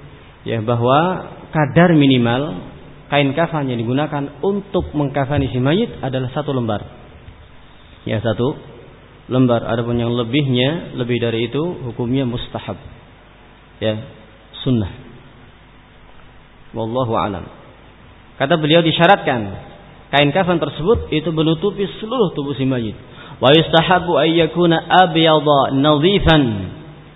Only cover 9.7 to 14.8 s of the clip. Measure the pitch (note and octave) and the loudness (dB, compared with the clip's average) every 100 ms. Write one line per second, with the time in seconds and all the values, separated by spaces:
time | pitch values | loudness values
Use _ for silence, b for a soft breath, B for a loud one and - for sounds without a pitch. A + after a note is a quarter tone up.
9.7 | A#2 A#2 A#2+ A#2 A#2+ A#2 C#3+ C3+ B2 C3 | -4 -2 -2 -2 -2 -2 -2 0 0 0
10.7 | E3+ - C3 B2 B2 A#2 A2+ A#2+ C#3 E3+ | -2 -8 -8 -4 -2 -2 -2 -4 -4 -6
11.7 | F3 B2 A2 A#2+ C3+ B2+ A#2 - A2 - | -6 -10 -8 -4 -2 -2 -4 -8 -12 -10
12.7 | F#2 - - - - - - - - - | -12 -14 -20 -20 -20 -20 -20 -20 -20 -20
13.7 | - A2 A2 B2+ - - - - - C#3 | -6 -4 -4 -8 -18 -20 -20 -20 -8 -2
14.7 | A#2+ | 0